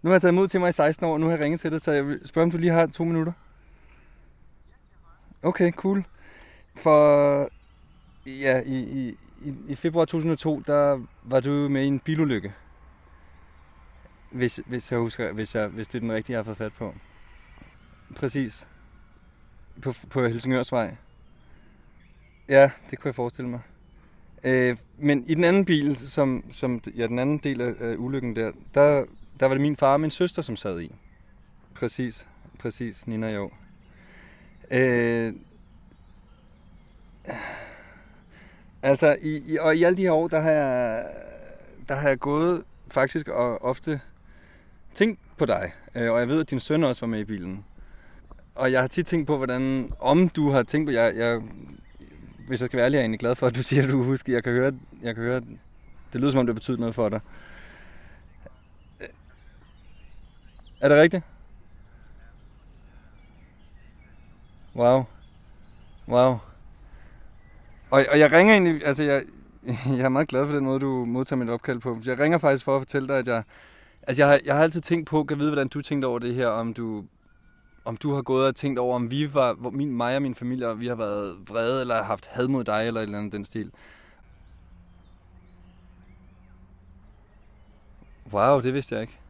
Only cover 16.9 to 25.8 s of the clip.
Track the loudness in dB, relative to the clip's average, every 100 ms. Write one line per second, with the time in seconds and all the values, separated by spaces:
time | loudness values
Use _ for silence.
16.9 | -12 -20 -20 -20 -20 -20 -20 -20 -20 -20
17.9 | -20 -20 -8 -6 -4 -6 -8 -20 -20 -20
18.9 | -20 -20 -20 -20 _ -20 -20 -20 -10 -10
19.9 | -10 -8 -2 0 0 -2 -2 0 -2 -4
20.9 | -8 -20 -20 -20 -20 -20 -20 -20 _ -20
21.9 | -20 -20 -20 -20 _ 4 6 6 4 -16
22.9 | -8 -8 -4 -6 -6 -8 -8 -12 -20 -20
23.9 | -20 -20 -20 -20 -6 0 2 2 -2 -10
24.9 | -4 0 0 0 2 4 4 4 2